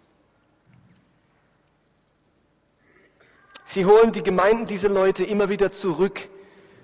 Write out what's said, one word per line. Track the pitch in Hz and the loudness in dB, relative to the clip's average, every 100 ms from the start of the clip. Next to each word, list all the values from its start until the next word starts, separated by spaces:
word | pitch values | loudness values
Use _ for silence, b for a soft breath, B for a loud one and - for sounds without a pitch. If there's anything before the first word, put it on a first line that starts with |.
| _ _ _ _ _ _ _ _ _ _ _ _ _ _ _ _ _ _ _ _ _ _ _ _ _ _ _ _ b b b b b b b - - | _ _ _ _ _ _ _ _ _ _ _ _ _ _ _ _ _ _ _ _ _ _ _ _ _ _ _ _ b b b b b b b -18 -10
Sie | 196 | -2
holen | 185 214 226 | 4 6 6
die | 208 | 2
Gemeinden | 180 185 196 233 226 | -2 0 2 0 -2
dieser | 202 202 | -4 -2
Leute | 196 190 185 | 0 0 -2
immer | 180 208 196 | -4 -2 -2
wieder | 202 196 | -2 -2
zurück | - 190 151 196 - - B B B B B | -2 -6 -2 -4 -4 -18 B B B B B